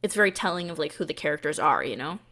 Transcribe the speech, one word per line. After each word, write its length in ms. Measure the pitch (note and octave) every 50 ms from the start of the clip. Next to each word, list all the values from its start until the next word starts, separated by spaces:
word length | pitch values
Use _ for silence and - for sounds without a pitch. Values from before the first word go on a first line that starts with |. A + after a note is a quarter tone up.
| -
it's 120 | G3+ -
very 180 | G#3 G#3 G3 F#3
telling 380 | - - F#3+ E3+ F3 F3 E3+
of, 80 | E3+ D#3
like, 160 | D3+ D#3 -
who 100 | - F#3
the 100 | D#3 D#3
characters 440 | - - D3+ D3 D3+ - D3+ D3+ -
are, 260 | E3+ D3+ C3 C2+ -
you 120 | C3 A#2
know? 220 | G2 C3 D3+ F3 G#3 - _